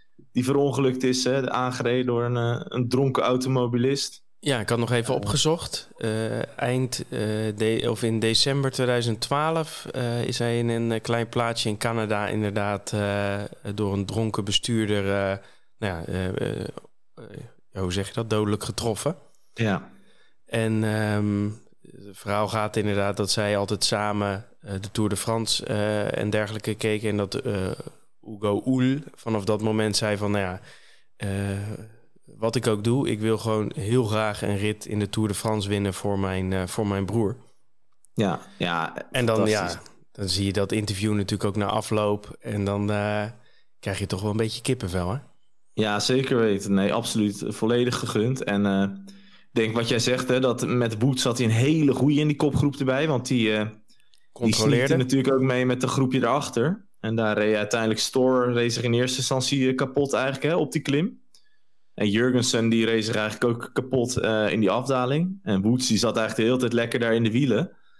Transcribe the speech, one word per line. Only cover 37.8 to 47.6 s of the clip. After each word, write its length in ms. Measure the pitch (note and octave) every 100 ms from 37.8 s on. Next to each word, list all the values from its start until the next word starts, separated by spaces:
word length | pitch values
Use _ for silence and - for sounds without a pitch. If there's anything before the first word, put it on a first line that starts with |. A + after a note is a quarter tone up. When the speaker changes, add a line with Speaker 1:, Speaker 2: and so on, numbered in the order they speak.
| - - -
Speaker 1:
Ja, 260 | - G2 - - -
ja, 360 | F2 E2+ D#2+ - -
Speaker 2:
En 160 | C3 A#2
dan, 200 | A2 G#2
ja, 100 | G#2+
Speaker 1:
fantastisch. 320 | F2+ E2+ - - -
Speaker 2:
dan 160 | - G2
zie 180 | F#2 G2
je 60 |
dat 200 | G2 G2
interview 400 | A2 G#2+ F#2+ G#2+
natuurlijk 320 | G#2 F#2+ G2+
ook 120 | G#2 G#2
na 100 | G2+
afloop. 680 | G#2+ - G#2+ G#2 G#2 - -
En 240 | A#2 G#2+
dan, 260 | G2 G2+ G#2
eh, 340 | G#2 G#2 G#2 G#2+ - - - - -
krijg 180 | G#2 F#2+
je 80 | G2+
toch 140 | F#2
wel 80 | G#2
een 60 | G#2+
beetje 260 | A2 -
kippenvel, 480 | - B2 F#2 F#2 F2+
hè? 60 | C3+ - - - - -
Speaker 1:
Ja, 280 | - G#2+ G#2
zeker 380 | - C3 C3 B2
weten. 360 | A2 G2 G2
Nee, 180 | G2 G2
absoluut. 500 | A2+ A#2 A2+ G#2 G2+ -
Volledig 520 | -